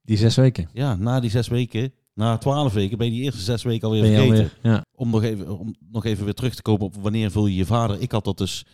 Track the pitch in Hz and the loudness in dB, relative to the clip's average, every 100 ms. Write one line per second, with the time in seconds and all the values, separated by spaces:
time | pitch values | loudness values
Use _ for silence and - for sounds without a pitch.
0 | - 107 117 123 131 - 82 113 139 92 | -2 2 4 6 4 2 -4 -4 -4 -2
1 | 113 127 120 117 110 120 120 110 131 - | -2 -2 0 -2 -2 -2 -2 -4 -6 -8
2 | _ - 113 113 139 143 143 104 98 107 | _ -4 -2 0 0 0 0 0 0 -2
3 | 117 113 139 98 95 117 123 113 110 110 | -2 -2 -4 -6 -4 -4 -2 -2 0 4
4 | 107 107 135 110 104 - 117 107 - - | 4 6 6 6 2 0 0 0 -2 -6
5 | 120 113 113 107 80 92 110 - 82 110 | -2 0 0 -4 -8 -10 -10 -14 -10 -6
6 | 113 101 101 - 127 - - 104 98 101 | -4 -2 -4 -4 -6 -4 -2 0 -2 -6
7 | 101 113 107 104 104 92 92 117 113 101 | -4 -2 0 0 0 0 0 0 0 -2
8 | 123 110 101 95 92 - - | -4 -4 -4 -4 -4 -6 -14